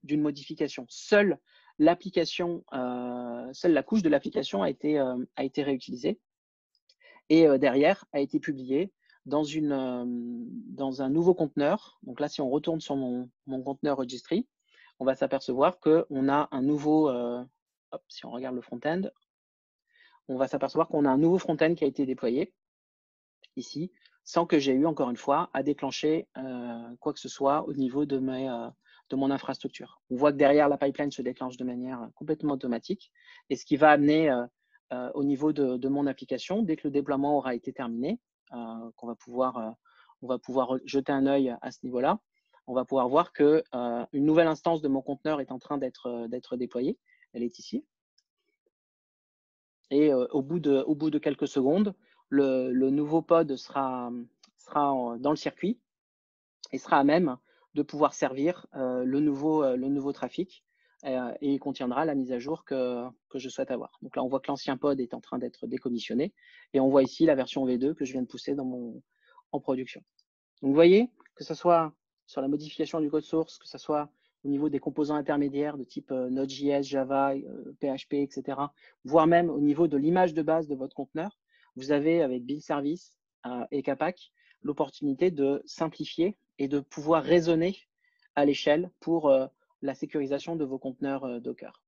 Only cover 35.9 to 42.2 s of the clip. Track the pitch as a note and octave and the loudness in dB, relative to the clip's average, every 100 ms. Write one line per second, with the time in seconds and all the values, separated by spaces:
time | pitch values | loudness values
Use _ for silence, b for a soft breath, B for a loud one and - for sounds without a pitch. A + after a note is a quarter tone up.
35.9 | C#3 C#3+ C3 B2 C3 - G3 G3+ D#3 D3+ | 0 -2 -4 -8 -8 -4 -2 0 -2 -2
36.9 | C#3+ C#3+ C3+ C#3+ D3 C3 A#2+ - C3+ B2 | -2 0 0 2 0 0 -6 -6 -8 -6
37.9 | A#2 C#3 A#3+ _ _ _ A#2+ A#2 A2+ A2+ | -4 -4 -6 _ _ _ -12 -12 -12 -16
38.9 | _ A#2 A#2 - B2 C3 B2 A2 A#2 b | _ -12 -12 -8 -2 -2 -2 -8 -10 b
39.9 | b b b B2 B2 - B2+ B2 C3 C#3+ | b b b -6 -6 -2 -2 0 -2 -2
40.9 | C#3 C3+ C#3 C3+ C#3 C3 A#2+ B2+ - C3 | -4 0 0 2 2 0 -4 -12 -12 -6
41.9 | B2 C#3 G#3 | -2 0 -2